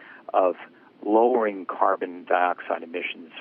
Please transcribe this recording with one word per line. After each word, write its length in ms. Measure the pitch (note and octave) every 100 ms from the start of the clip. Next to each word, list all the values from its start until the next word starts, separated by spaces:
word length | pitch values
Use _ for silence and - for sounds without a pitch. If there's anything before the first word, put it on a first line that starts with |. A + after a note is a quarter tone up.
| - - -
of 220 | G2 F#2 E2 - - _ _ -
lowering 600 | A2 A#2+ B2 G#2+ G2 F2
carbon 600 | - G2+ F#2+ F#2 F2 E2+
dioxide 580 | F2+ F2+ E2+ - E2
emissions 480 | E2 F2 - - E2 -